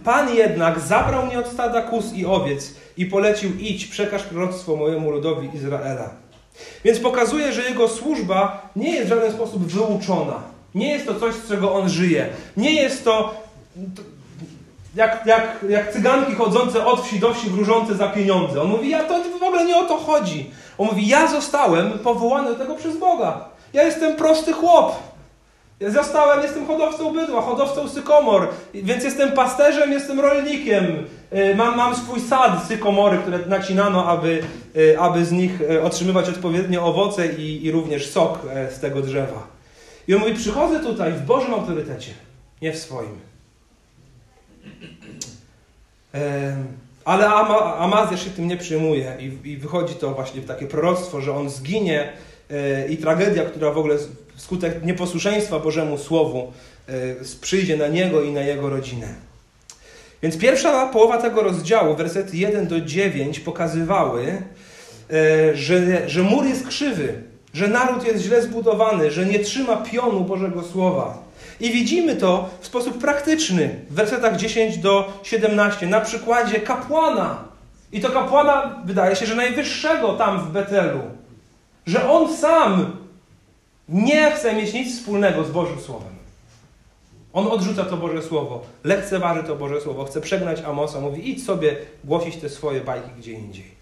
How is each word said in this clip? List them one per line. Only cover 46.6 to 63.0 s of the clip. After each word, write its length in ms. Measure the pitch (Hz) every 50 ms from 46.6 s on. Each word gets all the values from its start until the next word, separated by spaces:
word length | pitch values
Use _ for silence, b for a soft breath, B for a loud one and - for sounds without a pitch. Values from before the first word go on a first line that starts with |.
| 131 127 - - - - - _ -
ale 200 | 151 180 196 208 208
Ama-, 500 | 214 214 214 214 208 214 - - - 165
Amazjasz 460 | 170 190 202 214 214 175 180 180 -
się 60 | 190
tym 180 | - - 170 175
nie 100 | 180 175
przejmuje 600 | - - 156 156 160 156 151 139 131 131 127 -
i, 300 | 131 135 131 - - 143
i 80 | 147 135
wychodzi 380 | 139 147 175 180 247 254 -
to 160 | - 151 135
właśnie 300 | 135 135 131 - - 135
w 60 | - -
takie 200 | 127 - 143 135
proroctwo, 540 | - 151 156 175 180 175 - - - 143
że 140 | 135 147 139
on 140 | 143 143 139
zginie, 600 | 131 127 131 143 190 220 208 175 156 147 147 147 B B B B B B B _
e, 360 | 147 143 143 139 135 135 135 139
i 100 | 156 156
tragedia, 480 | 156 156 160 170 196 208 175 170 151
która 260 | - - 156 156 147
w 60 | 147 156
ogóle 200 | 156 151 147 147
z-, 100 | 143 - - - - - -
wskutek 500 | - - - 185 180 180 165 165 - 160
nieposłuszeństwa 720 | 170 180 - 180 175 - 165 170 202 208 208 - - 170 151
Bożemu 380 | 151 156 151 160 160 151 147 143
Słowu, 560 | - - 160 165 151 131 120 127 123 - B B B B B B B -
e, 300 | 131 131 127 131 127 127
s-, 140 | 131 - -
przyjdzie 420 | - - - 185 196 185 156 156 151
na 100 | 147 143
niego 340 | 156 175 185 180 156 156
i 100 | 143 143
na 100 | 143 143
jego 280 | 139 143 143 139 143 139
rodzinę. 380 | 135 135 127 - 123 120 113 110 - - - - - - _ _ _ _ _ _ - B B B B B B B B B
Więc 160 | - 165 160 165
pierwsza 500 | 214 254 302 - - 330 294 262 262 262
połowa 300 | - 220 220 233 240 226
tego 260 | 240 233 208 220 208
rozdziału, 520 | 196 180 165 156 160 226 220 190 156 151
wersety 420 | 147 170 170 - 196 190 - - 165
jeden 300 | 190 214 208 202 180 165
do 140 | 170 165
dziewięć, 580 | 156 139 147 185